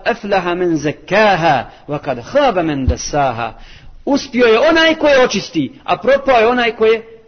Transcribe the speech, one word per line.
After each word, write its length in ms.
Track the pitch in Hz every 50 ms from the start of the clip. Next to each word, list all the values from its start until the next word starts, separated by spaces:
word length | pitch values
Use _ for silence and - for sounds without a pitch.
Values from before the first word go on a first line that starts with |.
| -
aflaha 500 | - 233 - - 202 202 190 175 175 175
men 220 | 175 175 175 165
zakaha, 920 | 156 139 151 139 - - - 175 202 220 214 190 170 160 165 151 127 107 - - - - -
wa 100 | 143 147
kad 260 | - - 131 120 117
khaba 380 | - - 277 294 269 214 185 165
men 240 | 160 147 139 131
dasaha." 680 | 123 127 113 - - - 147 143 135 120 113 117 110 107 - - - - - - - - - -
Uspio 420 | - 269 269 - - - 233 240
je 120 | 233 220 226
onaj 360 | - 311 320 320 320 320 311
koji 300 | 311 - 302 285 254 254
očisti, 480 | - - 202 156 - - 160 139 123 - - -
a 120 | - 175
propao 420 | 175 - 226 269 269 269 269 262 233
je 80 | 220
onaj 260 | 226 247 247 240 233 220
koji 180 | - 220 220
je, 120 | 226 220 220 - - - _